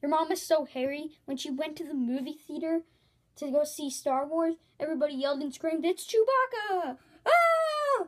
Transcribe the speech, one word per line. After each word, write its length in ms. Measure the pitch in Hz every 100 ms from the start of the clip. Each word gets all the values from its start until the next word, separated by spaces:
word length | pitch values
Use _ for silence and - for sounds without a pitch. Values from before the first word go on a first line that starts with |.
Your 80 | 285
mom 220 | 311 320
is 80 | 359
so 240 | - 311
hairy. 540 | 277 262 262 285 311 - -
When 100 | 269
she 140 | -
went 260 | 262 311 302
to 80 |
the 100 | 320
movie 380 | 294 240 262 269 311 _
theater 360 | 302 330 330 330 _ _ _ _ -
to 140 | 294
go 140 | 269
see 260 | 294 - 294
Star 360 | 262 - 262 285
Wars, 280 | 320 330 330 _ _
everybody 360 | 302 320 294
yelled 280 | 277 277 277
and 100 | 294
screamed, 320 | 262 320 320
It's 220 | 320 359 -
Chewbacca! 880 | 453 453 523 523 480 415 381 320 262 _ - -
Ah! 800 | 679 679 659 640 605 587 539